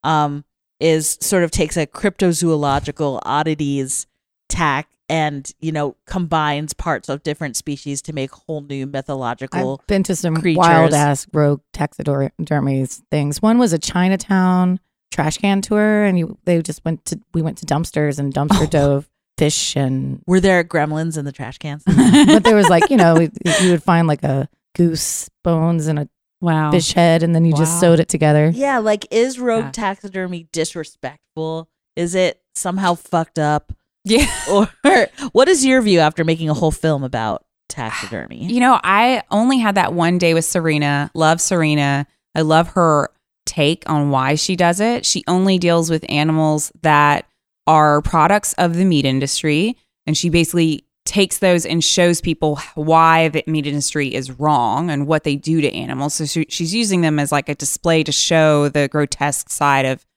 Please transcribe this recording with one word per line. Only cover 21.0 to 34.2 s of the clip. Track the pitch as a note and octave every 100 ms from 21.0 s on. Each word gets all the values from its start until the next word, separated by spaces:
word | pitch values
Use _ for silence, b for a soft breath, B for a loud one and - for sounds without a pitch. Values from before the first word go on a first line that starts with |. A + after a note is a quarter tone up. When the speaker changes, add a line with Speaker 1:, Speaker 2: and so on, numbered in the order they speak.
| E3 D#3
Speaker 1:
in |
the | C#3+
trash | C3+ B2+ C3+
cans? | D3+ C#3+
Speaker 2:
<laughs> | - F#3+ B3+ C#4 D4
But | D#4
there | A#4 G#4+
was, | G3+
like, | - G#4+
you | C4
know, | E3+ E3
you | E3 - F3+ D#3+ F#3
would | F3
find, | - E3+ E3
like, | D3
a | D3+ C3+ C3+ _ _
goose | - F3 E3 - - - _
bones | - E3 E3 E3+ D3+
and | D3
a | D3 _ _ _
Speaker 3:
Wow. | F3 D#3+ D3+
Speaker 2:
fish | E3+ E3
head, | - E3+ E3
and | E3
then | E3 E3
you |
just | D3+ D#3+ E3+
Speaker 3:
Wow. | F3
Speaker 2:
sewed | E3+
it | D#3+
together. | - D3+ D3+ D3+
Speaker 1:
Yeah, | E3+ C#4 C4
like, | G#3+ G#3 -
is | A3 B3+ B3
rogue | B3 A3+ C#3+
Speaker 3:
Yeah. |
Speaker 1:
taxidermy | C3+ G#3 G3 G3+ F#3+ F#3 F3 E3
disrespectful? | E3 D#3 F3 D3+ _ C3 D3 _ - D#3+ D#3+ D#3+ _ _ -
Is | F3
it | F#3 F3+ - _
somehow | - F#3 F#3+ F#3+
fucked | F3 - E3+ E3 -
up? | D3 D3+ - - _ _
Speaker 3:
Yeah. | - A3